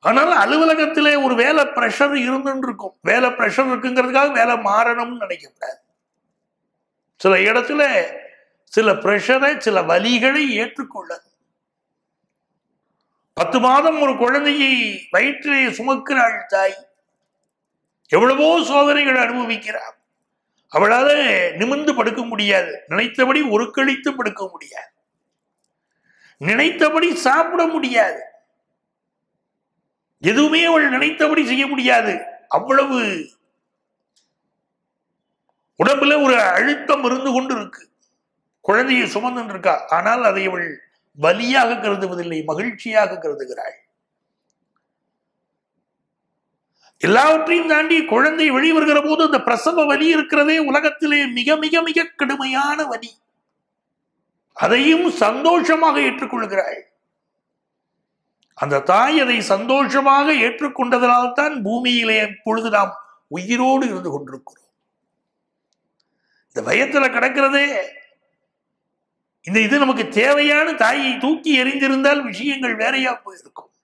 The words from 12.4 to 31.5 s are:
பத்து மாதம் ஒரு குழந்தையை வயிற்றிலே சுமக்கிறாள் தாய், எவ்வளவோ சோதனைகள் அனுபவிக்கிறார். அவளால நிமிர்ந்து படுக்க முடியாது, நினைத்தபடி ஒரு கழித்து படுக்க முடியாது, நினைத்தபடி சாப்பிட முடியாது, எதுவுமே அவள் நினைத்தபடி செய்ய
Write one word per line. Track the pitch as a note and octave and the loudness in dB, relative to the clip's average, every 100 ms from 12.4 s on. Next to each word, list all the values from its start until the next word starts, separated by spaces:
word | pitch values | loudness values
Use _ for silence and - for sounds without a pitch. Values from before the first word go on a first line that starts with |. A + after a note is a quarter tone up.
| _ _ _ _ _ _ _ _ _ - | _ _ _ _ _ _ _ _ _ -4
பத்து | F3 B3+ | -2 2
மாதம் | B3 C4+ D#4+ D#4 | 4 4 4 2
ஒரு | C#4+ C4 | 0 0
குழந்தையை | A#3+ C#4 D4 C#4+ C4+ B3+ A3+ G3 - | 0 2 0 2 2 2 -2 -6 -2
வயிற்றிலே | F#3 C4 C#4+ D4+ C#4 B3+ | 0 0 -2 -2 0 0
சுமக்கிறாள் | G3+ B3 C4 - C4+ A#3 - - | -2 -4 -4 -2 2 2 0 -4
தாய், | F#3+ F#3+ - - _ _ _ _ _ _ _ _ _ _ _ _ | 0 0 -4 -20 _ _ _ _ _ _ _ _ _ _ _ _
எவ்வளவோ | F3 A#3+ C4+ D4+ E4+ | 4 4 4 4 4
சோதனைகள் | A3+ C#4+ C#4+ D4 C#4 B3+ | 2 2 4 2 2 2
அனுபவிக்கிறார். | A#3 B3 A#3 A3 G#3+ G#3+ - - _ _ _ _ _ _ _ | 0 -2 -6 -6 -8 -10 -12 -20 _ _ _ _ _ _ _
அவளால | D3+ G3+ A#3+ C#4 D4 C4+ G3 F3+ | 2 4 4 4 2 2 0 -2
நிமிர்ந்து | E3 A3+ C#4+ D4+ | -2 -4 -2 -2
படுக்க | C4 A3+ A3+ | 0 -2 -4
முடியாது, | A#3 A3 G#3 F#3+ F3 - - | -8 -4 0 0 0 -10 -6
நினைத்தபடி | F3 A#3+ - B3+ C4+ C#4+ | -4 -4 0 0 2 0
ஒரு | G#3+ A#3 | 0 -2
கழித்து | - C4+ C4 D4 | -2 -2 -2 -4
படுக்க | C4+ G#3+ G3+ F#3+ | -4 -6 -8 -14
முடியாது, | - - - - _ _ _ _ _ _ _ _ _ _ _ _ _ _ _ | -14 -20 -20 -20 _ _ _ _ _ _ _ _ _ _ _ _ _ _ _
நினைத்தபடி | D3 A3+ D#4 E4+ D#4 D#4+ F4 - | -2 0 0 2 0 2 0 0
சாப்பிட | C4 C#4+ - F4+ E4 | 0 2 0 0 0
முடியாது, | D#4+ C4 A#3 G3 E3 - _ _ _ _ _ _ _ _ _ _ _ _ _ _ _ _ _ _ _ | -2 -2 0 0 -2 -16 _ _ _ _ _ _ _ _ _ _ _ _ _ _ _ _ _ _ _
எதுவுமே | D3+ A3+ D4+ D#4+ E4+ | 0 2 2 2 2
அவள் | E4 C#4+ | 2 2
நினைத்தபடி | B3+ D4 D#4+ D4+ D#4 | 0 -2 0 0 2
செய்ய | B3+ | 0